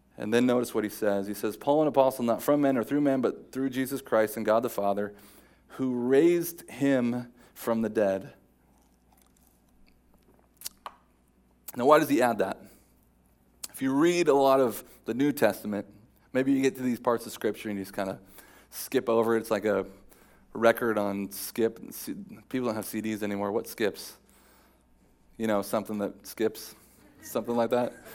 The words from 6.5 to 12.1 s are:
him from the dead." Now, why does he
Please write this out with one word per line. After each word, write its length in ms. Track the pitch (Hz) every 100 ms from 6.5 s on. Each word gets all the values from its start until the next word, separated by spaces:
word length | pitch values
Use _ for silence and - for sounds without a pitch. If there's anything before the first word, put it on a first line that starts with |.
| - -
him 640 | - 139 135 120 123 120 - -
from 280 | - - 113
the 60 | 110
dead." 440 | 110 101 95 143 - _ _ _ _ _ _ _ _ _ _ _ _ _ _ - _ _ _ _ _ _ _ - - - - _ _ _ _ _ _ - -
Now, 100 | 123
why 140 | 151
does 80 |
he 120 | 147